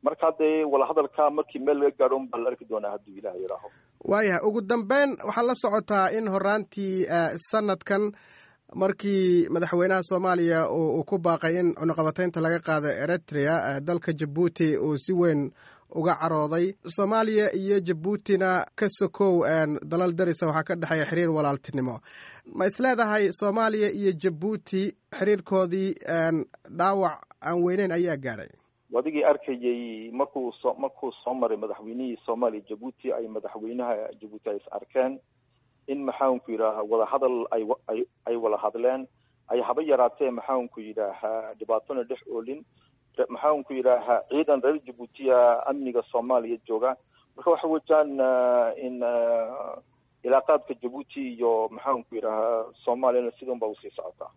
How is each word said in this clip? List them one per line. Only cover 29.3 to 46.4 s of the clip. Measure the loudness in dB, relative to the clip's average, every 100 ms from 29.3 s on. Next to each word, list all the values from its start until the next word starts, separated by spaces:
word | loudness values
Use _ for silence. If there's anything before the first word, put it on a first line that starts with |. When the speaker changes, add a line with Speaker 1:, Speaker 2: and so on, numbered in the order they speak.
| 2 0 -4 -2 -2 -6 -12 -12
Speaker 1:
markuu | -4 -4 -2 -6 -4
soo, | -4 -4
markuu | -6 -6 -12 -8
soo | -8
maray | -2 0 -2
madaxweynihii | -6 -8 -10 -8 -8 -8 -6
Soomaaliya | -2 -2 -2 -10
Jabuuti, | -12 -12 -10 -6
ay | -6 -6
madaxweynaha | -10 -10 -10 -10 -6 -4 -4 -6 -12
Jabuuti | -18 -10 -8
ay | -8
is | -8
arkeen, | -14 -4 0 0 -2 _ _ _ _ _ _ -8
in | -4 -4
maxaan | 0 0 0
ku | -4
yidhaahaa | 0 0 0
wada | 0 2 2
hadal | 2 2 0 -2
ay | -2
wa-, | -2 -4 -4
ay, | -4 -6 _ -6
ay | -2
wada | 0 0
hadleen, | -2 0 0 -2 -6 _ _ _ _
ay | -2
haba | 0 -2
yaraatee | 2 4 4 2 -2
maxaan | -2 -2 -2 -4
ku | -10
yidhaahaa | -10 -4 -4 -4 -6 -6 -8 -12
dhibaatona | -2 -2 -2 -6
dhex | -6 -8 -8
oolin. | -8 -8 -12 -14 _ _ _ _ -4
Re-, | -4
maxaan | 0 0 0
ku | -2
yidhaahaa | 0 2 2 2 0 2
ciidan | -2 2 2
reer | 2 0 -6
Jabuuti | -16 -18 -4 4
ah | 6 8 6 0
amniga | -4 -2 -2 -2
Soomaaliya | -4 2 0